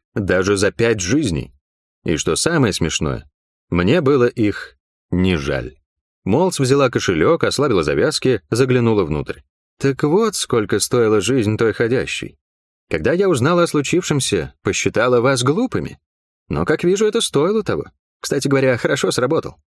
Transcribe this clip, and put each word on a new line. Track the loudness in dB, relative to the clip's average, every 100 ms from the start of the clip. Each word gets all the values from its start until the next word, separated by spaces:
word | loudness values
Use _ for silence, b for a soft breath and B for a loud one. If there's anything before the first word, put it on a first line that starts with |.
| _
даже | -4 0 2 2 2
за | 0
пять | 0 0 0
жизней. | 0 0 0 -2 -6 _ _ _ _ _
И | -4 -2
что | -2 0
самое | 0 2 2
смешное, | 0 -4 -2 -4 -6 -10 _ _ _ _
мне | 0 2 2
было | 2 2 2
их | 0 -2 -2 -10 _ _ _ _
не | 0 0 0
жаль. | -2 -6 -6 -14 _ _ _ _
Молс | -2 0 0 0
взяла | 2 2 2
кошелёк, | 0 0 2 2 2
ослабила | 0 0 0 2
завязки, | 2 0 0 0 0 -2 -2
заглянула | 0 2 2 2 2
внутрь. | 0 -2 -6 -12 _ _ _ -4
Так | -4 0
вот, | 0 2 0 -2
сколько | -2 -2 0 -2
стоила | 0 2 2 2
жизнь | 2 0 0 0
той | 0
ходящей. | 0 -2 -2 -4 -8 -12 -16 _ _ _ _ -8
Когда | -4 0
я | 0 0
узнала | 2 2 2
о | 2
случившемся, | 0 0 -2 0 -2 -2 -2 -4 -6
посчитала | -4 -2 -2 0 2 2
вас | 2 0
глупыми. | 0 -2 -2 -4 -6 -12 _ _ _ _ -6
Но, | -2
как | 0 0
вижу, | 0 0 0
это | 0
стоило | 0 0 0 0
того. | -2 -4 -8 _ _ _
Кстати | -6 -4 0
говоря, | 2 2 0
хорошо | 0 0 0
сработал. | 0 0 -2 -4 -12 _